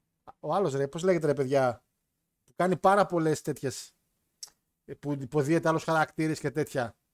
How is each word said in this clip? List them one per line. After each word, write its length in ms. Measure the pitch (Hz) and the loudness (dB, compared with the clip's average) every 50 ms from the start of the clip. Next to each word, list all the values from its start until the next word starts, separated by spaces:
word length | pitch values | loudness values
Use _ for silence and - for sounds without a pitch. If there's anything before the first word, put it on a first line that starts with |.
| _ _ _ _ _ - - _ | _ _ _ _ _ -20 -20 _
Ο 140 | - 151 165 | -6 -4 -2
άλλος, 200 | 196 196 151 131 | 0 0 0 0
ρε, 140 | 139 139 139 | -2 -2 -4
πώς 140 | - 165 | -4 0
λέγεται, 240 | 170 190 175 170 156 | 2 2 2 2 2
ρε, 80 | 147 139 | 0 0
παιδιά, 500 | 139 135 127 143 135 131 123 110 - _ _ _ _ _ _ _ _ _ _ _ _ _ | 0 0 2 2 2 2 2 0 -4 _ _ _ _ _ _ _ _ _ _ _ _ _
που 80 | _ _ | _ _
κάνει 200 | - 175 185 180 | -2 0 0 0
πάρα 300 | - - 190 196 208 190 | 2 4 4 6 6 4
πολλές 360 | - 180 170 160 156 151 - | 2 2 0 2 2 0 0
τέτοιες, 520 | - 156 143 - - 131 - - - - _ _ _ _ _ _ _ _ _ _ - - _ _ _ _ _ _ _ | -4 -8 -8 -4 -6 -6 -6 -8 -14 -18 _ _ _ _ _ _ _ _ _ _ -20 -20 _ _ _ _ _ _ _
ε, 100 | - - | -18 -18
που 180 | - - 143 | -10 -6 -6
υποδίεται 560 | 143 135 135 117 147 151 135 143 165 165 160 165 | -6 -6 -6 -2 0 0 2 2 2 2 2 2
άλλους 160 | 160 160 - | 0 0 0
χαρακτήρες 560 | - 160 156 151 - _ - 160 156 151 - | 0 0 2 0 0 _ -4 -2 -2 -2 -4
και 100 | - 143 | -6 -4
τέτοια. 460 | 127 151 143 - - 139 120 113 - _ _ _ | -4 -4 -4 -4 -4 -4 -4 -6 -8 _ _ _